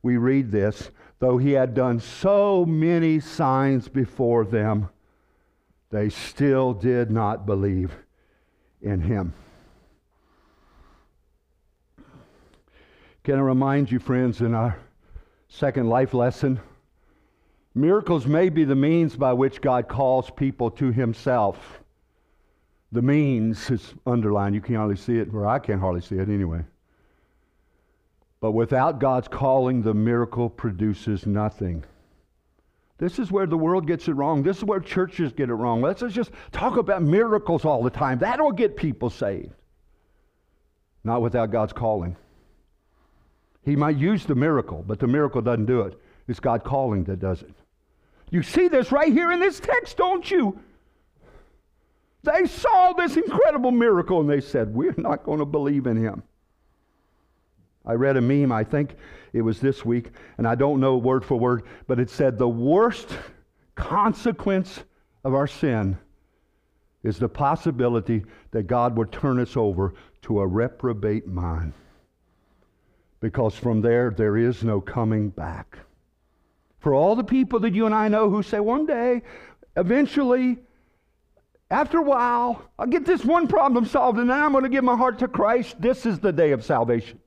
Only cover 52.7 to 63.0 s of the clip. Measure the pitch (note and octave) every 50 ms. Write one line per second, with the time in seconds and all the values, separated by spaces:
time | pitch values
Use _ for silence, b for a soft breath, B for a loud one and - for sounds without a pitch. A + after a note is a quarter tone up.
52.7 | A4 F#4 F4+ F4+ F4+ F4+ F4 D#4 C#4+ D#4+ F4+ G4 - - C5 E5 D4+ C#4+ B3 B3+
53.7 | B3 A#3+ A#3 A#3 G3+ F3 E3+ - F#3 E3+ D3+ D3 D3 C#3 - - - C3 A2+ G#2
54.7 | A2 A#2+ D3+ F#3 - - - - D3 C#3 - - D3 D3+ D3 C#3+ D3+ D3+ C#3 C#3+
55.7 | D3 C#3 B2+ B2 A2+ A2+ A2+ A2 G2 - - _ _ _ _ _ _ _ _ _
56.7 | _ _ _ _ _ _ _ _ _ _ _ _ _ _ _ _ _ _ _ _
57.7 | _ _ _ - A2+ A#2 C3 C#3 C3+ C3 A#2+ B2 C#3 C#3+ C#3+ C3 A#2+ A2 A2 -
58.7 | - D3 D3 C#3 - B B B B B B B B A2+ A2+ A2+ A2 - C3 C3+
59.7 | C3+ - - A#2 A#2+ A#2+ A#2 - B B B B B B A#2 A2+ A#2 A#2+ C#3 C#3+
60.7 | D3 C3+ C3 C3+ C3 B2+ A2+ C3 C3 C3 - - C#3+ A#2 A#2 B2 B2 A#2 B B
61.7 | B B B - C3+ A#2 B2 - - - D3 C3 A#2+ G2+ B2+ A#2+ A#2 A#2 A#2+ C3+
62.7 | D#3+ G3 A3+ A#3 A3+ -